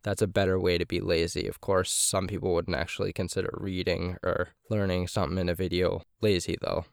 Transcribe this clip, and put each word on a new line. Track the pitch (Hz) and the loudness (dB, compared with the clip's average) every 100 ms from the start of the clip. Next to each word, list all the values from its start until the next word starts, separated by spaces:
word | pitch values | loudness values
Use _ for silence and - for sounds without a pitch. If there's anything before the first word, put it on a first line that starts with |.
That's | - 98 | -4 0
a | 101 | 0
better | 98 95 92 | 2 2 2
way | 92 87 | 2 2
to | |
be | 85 87 | 2 -2
lazy. | 98 85 82 82 - | 2 2 2 -2 -4
Of | - | -6
course, | - 95 92 | 0 2 2
some | - - 98 92 | 0 2 0 -2
people | 101 98 | -2 0
wouldn't | 87 87 80 | 0 0 -2
actually | - - 101 | -2 -4 -4
consider | - 92 - - - | -2 -4 -2 -4 -4
reading | 101 90 92 87 90 90 | -4 -2 0 0 -2 -2
or | 90 - 90 _ _ | -2 -2 -4 _ _
learning | 107 98 90 90 | 0 2 0 0
something | - 85 95 | -2 0 0
in | 90 | 0
a | |
video | 82 90 87 90 92 - _ | 0 0 2 2 0 -8 _
lazy, | 107 90 - 90 | 2 2 0 -4
though. | - - 87 | -2 -4 -6